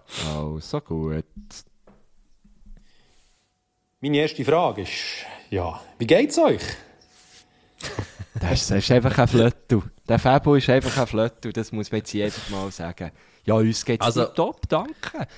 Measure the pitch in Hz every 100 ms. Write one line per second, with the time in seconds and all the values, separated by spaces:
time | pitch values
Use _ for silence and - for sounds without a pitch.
0 | - - 78 76 76 80 - 151 - 82
1 | 78 78 - - - - - _ _ _
2 | _ _ _ _ _ _ - - _ _
3 | _ _ _ _ _ _ _ _ _ -
4 | 139 147 156 151 135 160 156 104 87 -
5 | - - - - - 95 85 - - -
6 | 113 170 294 - 294 107 - - - _
7 | _ - - - _ _ _ - - -
8 | - - - - 87 87 - 101 - 123
9 | 110 - 120 120 117 - - 113 - -
10 | - 117 131 139 147 143 135 131 127 135
11 | 120 110 117 - 117 113 107 107 101 110
12 | - 104 104 - - 98 98 - 85 -
13 | 87 - _ _ - 110 110 110 - 117
14 | 113 123 117 - 196 - - 160 254 -
15 | - 311 -